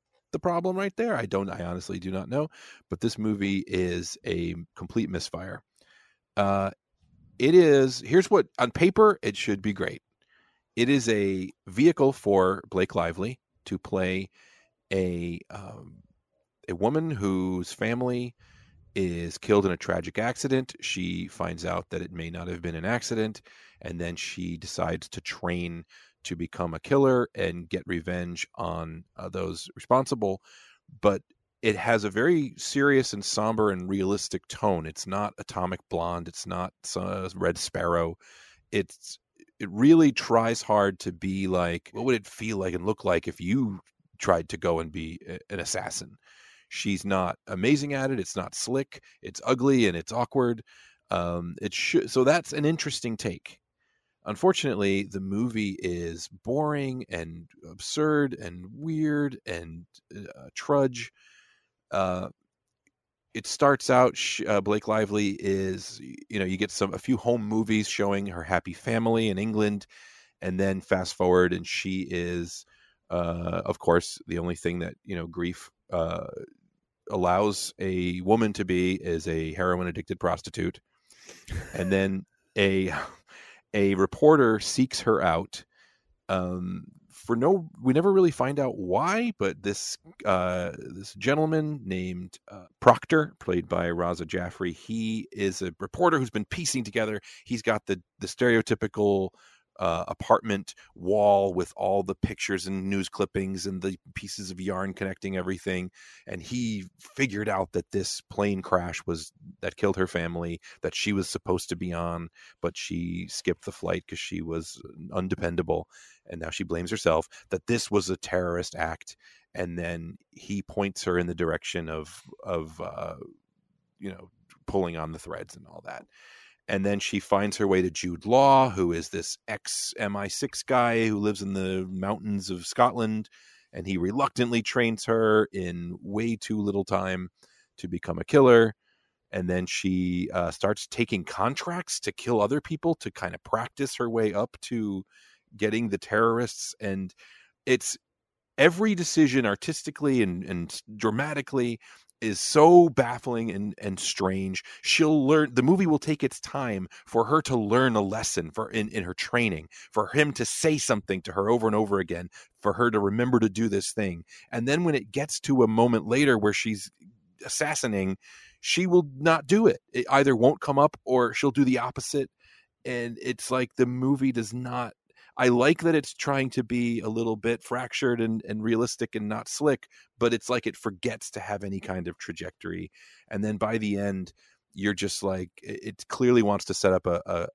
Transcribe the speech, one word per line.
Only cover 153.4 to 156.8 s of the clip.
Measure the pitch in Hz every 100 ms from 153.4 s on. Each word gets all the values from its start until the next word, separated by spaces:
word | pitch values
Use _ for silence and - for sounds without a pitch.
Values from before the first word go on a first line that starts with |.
| 113
and, | 98 104 -
and | 101 95
strange. | - - 95 95 95 92 - -
She'll | - - 156 156 135
learn, | 156 151
the | 123
movie | 127 185 180
will | 151
take | - 151
its | 135 -
time | - 139 127 98